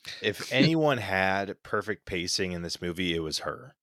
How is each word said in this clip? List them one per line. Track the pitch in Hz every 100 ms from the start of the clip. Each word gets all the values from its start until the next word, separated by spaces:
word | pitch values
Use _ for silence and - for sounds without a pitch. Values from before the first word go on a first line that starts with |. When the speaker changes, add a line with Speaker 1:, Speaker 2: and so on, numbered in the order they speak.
| - -
Speaker 1:
if | 107 98
Speaker 2:
<laughs> | -
Speaker 1:
anyone | 127 156 160 151 123
had | 98 95 95 98 98 -
perfect | - 107 110 98 -
pacing | 92 87 - 92
in | 87
this | 85 -
movie, | 87 85 90
it | 82
was | 78 -
her. | 78 60 131 -